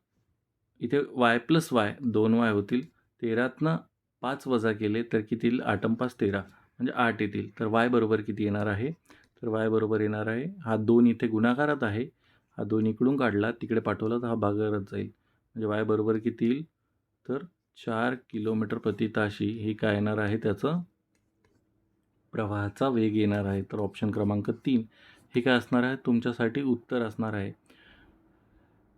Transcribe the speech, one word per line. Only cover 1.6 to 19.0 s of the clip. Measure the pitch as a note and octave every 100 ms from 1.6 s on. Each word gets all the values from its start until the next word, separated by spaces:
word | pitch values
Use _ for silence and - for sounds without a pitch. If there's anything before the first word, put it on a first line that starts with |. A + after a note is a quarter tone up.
| D#3
वाय, | B2 G#2 -
दोन | A#2+ G#2+ A2
वाय | A2+ A#2
होतील. | G#2 G2+ B2 D3+ _ _ _
तेरातनं | A#2 A2+ B2+ - D#3 E3 - _ _ _
पाच | B2 C#3 C3+
वजा | A#2+ A2
केले | G#2 G#2+ G#2+
तर | A#2 A2+
किती | G#2+ A#2 A#2+
येईल? | A#2+
आठ | A#2+ G2+ A2+
आणि |
पाच | A2+ B2 -
तेरा, | G#2 G2 F#2 - _ -
म्हणजे | B2+
आठ | - A#2+ G#2+
येतील. | G#2 G2+ G2+ -
तर | A2
वाय | A2+ A#2+
बरोबर | B2 A2 G#2+
किती | G#2+ G#2
येणार | G#2 G#2 G#2
आहे? | G2+ C3 E3 _ - _ _
तर | A#2+
वाय | A2 A2
बरोबर | A2 G#2+ A2
येणार | G#2+ G#2+ A2
आहे, | A2+ D#3+ G3+
हा | A#2+ A2
दोन | A2 A#2+ A#2+
इथे | A2 A2+
गुणाकारात | A2 A#2 B2 D3 C#3+
आहे, | A2+ G2+ C#3 - _ _ _ -
हा |
दोन | G#2 A2 A2
इकडून | A2 B2 C3+
काढला, | B2 G2+ A2
तिकडे | - D#3 A2+
पाठवला | A2 G2+ A2 A#2+
तर | A#2+
हा |
भागाकारात | A2+ G2+ G#2 G#2+ G#2
जाईल. | G2 G2+ G2+
म्हणजे | - _ _ _ A2+ A2
वाय | G#2
बरोबर | A2 G#2+ G#2+ A2
किती | A#2 A2+ A#2
येईल? | C3+ E3 _ _ _ _ _ -
तर | C3+ F3 _ _ - -
चार | A2+ A#2+ B2+ -
किलोमीटर | A2+ G#2+ A2 G#2+ A#2
प्रति | A2+ G2